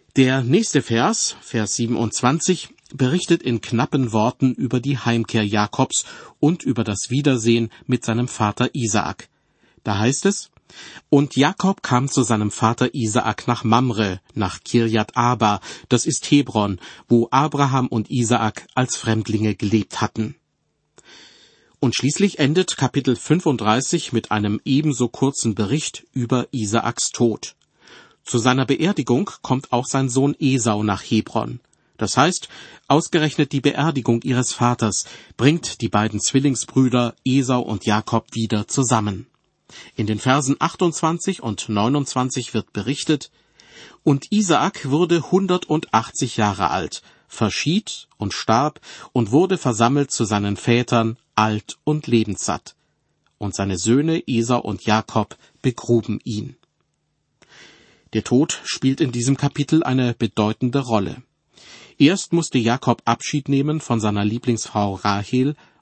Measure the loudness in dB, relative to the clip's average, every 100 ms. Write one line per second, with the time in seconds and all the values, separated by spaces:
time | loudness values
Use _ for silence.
0 | _ 4 4 4 2 2 2 0 2 2
1 | 2 0 -4 -6 -6 -4 -2 -2 -2 0
2 | -2 0 0 0 0 -2 -4 _ _ -2
3 | 0 0 0 0 0 -2 -2 -2 0 0
4 | 0 2 0 2 0 0 -2 -2 -2 -2
5 | 0 0 0 0 0 0 0 0 -2 -2
6 | -6 -12 -20 0 0 2 -2 -2 -2 -4
7 | -4 0 2 2 2 2 0 -6 -4 -2
8 | 0 -2 -2 0 0 0 -2 -2 -2 -2
9 | -2 -6 -16 _ _ _ _ _ -4 0
10 | 0 0 0 -2 -8 _ _ -20 -20 -16
11 | 2 2 4 4 2 4 0 0 0 0
12 | 2 0 2 2 0 0 0 2 -2 -2
13 | -2 0 -2 -2 -2 -2 2 2 2 0
14 | -2 -4 _ -4 -4 -6 -2 0 2 0
15 | -2 0 0 2 2 0 -4 -12 0 0
16 | 0 -4 2 2 4 0 0 -2 -8 -10
17 | 2 2 4 2 2 2 0 2 0 -2
18 | -2 -2 0 2 0 -4 -8 -2 -2 -2
19 | -2 -2 0 0 0 -2 0 0 0 -4
20 | -4 -4 -6 -8 _ _ _ _ _ _
21 | -20 -20 -20 -20 _ _ _ -4 -2 0
22 | -2 2 0 2 0 2 0 0 -2 0
23 | -2 -2 0 0 0 0 2 0 0 -4
24 | -2 -4 -2 -2 0 -2 0 0 2 0
25 | -2 0 -2 0 -2 -2 -2 -2 -4 -12
26 | _ -6 -2 -2 -2 -6 -2 -2 -2 -4
27 | -4 0 0 0 -8 -18 _ _ -20 -20
28 | -20 _ -6 0 2 2 2 0 0 0
29 | 0 0 -2 -6 -2 -2 0 -4 0 -2
30 | 0 2 0 0 0 2 2 0 0 -2
31 | 0 0 0 -4 -4 -8 _ _ _ -6
32 | -2 2 2 0 -10 -20 -20 -10 0 0
33 | 2 0 0 0 0 0 0 0 0 0
34 | 0 0 0 -2 -2 0 0 2 0 -2
35 | -8 -14 -16 0 2 2 -2 -6 -2 0
36 | 0 -2 0 2 2 0 -2 2 2 2
37 | -2 -4 0 0 2 0 -2 -4 0 0
38 | 0 -2 -2 -6 -2 -2 -2 -2 2 2
39 | 0 -6 -10 _ _ _ _ -20 -12 -6
40 | -4 -2 2 2 2 0 -2 0 -2 0
41 | -2 -2 -4 -6 -6 -6 -4 0 2 0
42 | -2 -2 -2 -4 -4 -4 -4 -6 -6 -4
43 | 0 -2 -2 _ _ _ -20 -20 -20 -4
44 | 0 0 2 0 2 2 2 -2 -2 0
45 | 2 0 2 0 2 -2 0 -2 0 0
46 | 0 -6 -6 0 0 0 -2 -2 -4 -8
47 | -18 _ _ -2 -2 -2 -2 -2 -2 -12
48 | -16 -10 -8 -6 0 2 0 -4 -18 -20
49 | -6 -2 2 4 4 0 -2 2 2 2
50 | 0 -2 0 0 0 -2 2 2 2 0
51 | 0 -4 _ 0 0 0 -6 -8 -4 -2
52 | 0 0 0 -4 -4 -6 -8 -20 _ _
53 | _ _ _ -10 -6 -4 -2 -2 2 2
54 | 2 -2 -2 -2 2 0 -2 -4 0 0
55 | 0 -2 -4 -8 _ _ -4 -4 0 0
56 | 0 -6 -6 -8 -8 -14 _ _ _ _
57 | _ _ _ _ _ -20 -20 -20 _ _
58 | _ -4 2 2 2 -2 -8 -2 0 0
59 | -2 -2 0 0 0 -2 0 2 2 2
60 | 0 0 -2 2 0 0 -2 -2 0 0
61 | 0 -6 -18 _ _ _ -20 -20 -8 4
62 | 4 4 0 -2 0 0 0 0 0 -2
63 | 0 -2 -2 -4 0 0 0 -2 -2 -2
64 | 0 0 -2 -2 -2 -4 -2 -2 -2 -2
65 | -2 -2 -2 0 0 -4 _ _